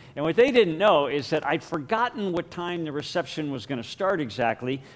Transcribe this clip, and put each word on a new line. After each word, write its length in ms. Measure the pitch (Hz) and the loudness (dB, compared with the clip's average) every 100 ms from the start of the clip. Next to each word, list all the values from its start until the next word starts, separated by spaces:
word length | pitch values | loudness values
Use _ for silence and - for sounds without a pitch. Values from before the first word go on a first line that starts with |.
| - 139 | -14 -4
and 100 | 156 | 0
what 100 | 180 | 4
they 160 | 262 | 6
didn't 260 | 247 180 160 | 6 4 4
know 300 | 208 160 143 | 4 6 4
is 220 | 143 - | -2 -2
that 160 | 156 135 | -2 0
I'd 180 | 160 | -2
forgotten 680 | - 165 127 220 240 254 196 | -2 -8 -2 0 0 -2 -2
what 180 | 170 170 | -2 -4
time 340 | 180 175 175 | -8 -6 -6
the 80 | 156 | -6
reception 600 | 147 139 180 165 - 147 | -6 -4 -4 -4 -4 -4
was 140 | 131 - | -6 -6
gonna 180 | 127 | -8
start 360 | 113 - 196 190 | -8 -2 0 0
exactly, 640 | 127 104 117 110 127 135 - | -2 0 0 0 -4 -6 -8